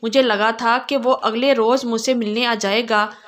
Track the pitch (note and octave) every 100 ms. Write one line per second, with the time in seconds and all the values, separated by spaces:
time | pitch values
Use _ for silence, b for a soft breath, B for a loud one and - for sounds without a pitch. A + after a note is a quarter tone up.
0 | A3+ C4 B3 G3+ A3 A3+ A#3 B3 - C#4
1 | B3 C4 A3+ A3+ C4+ B3 A3 C4 B3 A3+
2 | A#3+ B3 G#3 A3 A#3+ A3 G3 G#3+ A3+ G#3+
3 | G#3+ B